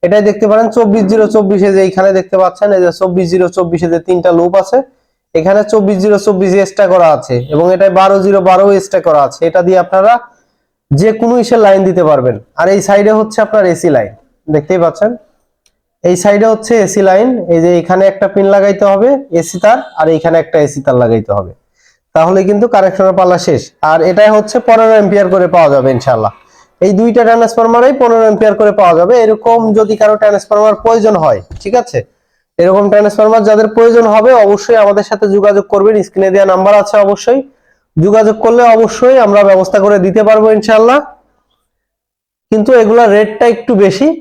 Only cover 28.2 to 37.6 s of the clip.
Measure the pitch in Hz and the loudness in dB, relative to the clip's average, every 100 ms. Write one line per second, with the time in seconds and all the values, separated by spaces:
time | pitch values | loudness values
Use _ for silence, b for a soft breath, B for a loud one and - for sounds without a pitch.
28.2 | 220 208 214 202 214 208 185 165 180 247 | 0 2 0 0 0 2 2 2 2 2
29.2 | 220 214 233 233 220 208 214 214 214 214 | 0 0 0 0 0 0 -2 0 0 2
30.2 | 214 202 - 208 214 208 226 226 214 202 | 0 -2 -2 0 0 0 0 0 0 0
31.2 | 156 107 92 - 196 240 226 131 101 _ | 0 -2 -6 -14 -4 -4 -4 -8 -10 _
32.2 | _ _ _ - 175 190 202 208 208 208 | _ _ _ -4 0 0 2 2 0 0
33.2 | 214 220 208 214 214 220 233 233 220 220 | 0 2 2 0 0 2 2 4 2 2
34.2 | 226 254 202 202 - 226 202 196 - 208 | 4 4 4 0 0 0 2 0 -2 -4
35.2 | 208 196 202 202 202 202 202 214 190 - | -2 0 0 0 -2 0 0 0 -2 -2
36.2 | 196 190 196 185 190 208 202 214 202 202 | 0 0 0 2 2 2 2 0 0 -2
37.2 | - 262 269 b | -2 -2 -4 b